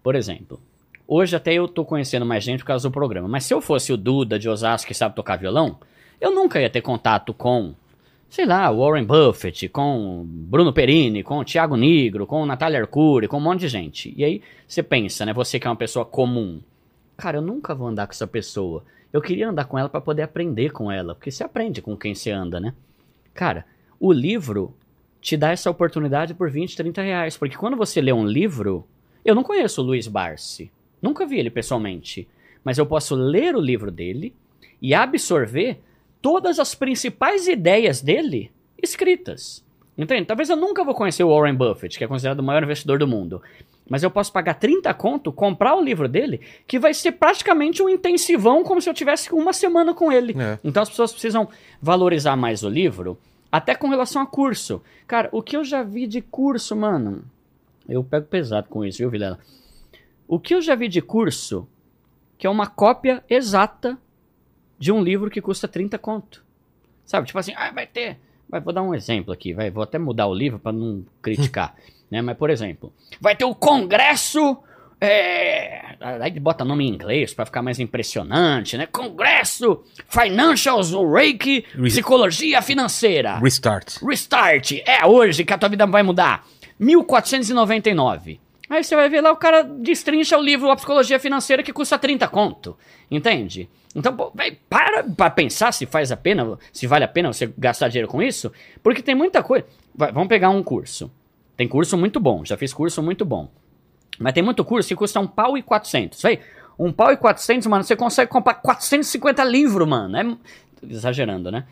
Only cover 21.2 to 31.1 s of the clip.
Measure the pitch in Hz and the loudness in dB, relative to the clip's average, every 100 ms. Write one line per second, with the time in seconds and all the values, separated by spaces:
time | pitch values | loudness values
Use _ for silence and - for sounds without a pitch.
21.2 | 143 - 330 - 226 117 110 101 107 98 | -12 -10 -8 -6 -6 -8 -10 -8 -8 -8
22.2 | 113 101 90 87 107 - _ _ _ _ | -6 -6 -6 -6 -8 -10 _ _ _ _
23.2 | _ - 175 82 - _ _ - 190 147 | _ -6 -4 -4 -10 _ _ -2 2 2
24.2 | 147 226 135 101 92 - _ _ _ _ | 2 -4 -4 -6 -6 -10 _ _ _ _
25.2 | - 156 151 175 180 170 170 156 147 143 | -6 -2 0 0 -2 -2 -2 -2 -2 -2
26.2 | 165 175 170 139 180 - 165 170 196 180 | -4 -4 -4 -4 -6 -6 -6 -6 -4 -4
27.2 | 160 - 139 - 220 262 214 170 135 120 | -6 -6 -8 -4 -4 -2 -2 0 2 2
28.2 | 104 120 208 131 101 90 - _ _ _ | 2 2 0 0 -4 -4 -8 _ _ _
29.2 | - 220 262 403 240 - 131 127 110 101 | 2 2 2 0 0 -2 -2 -2 -2 -4
30.2 | 87 76 - - 82 _ _ _ 220 | -4 -8 -14 -16 -18 _ _ _ -4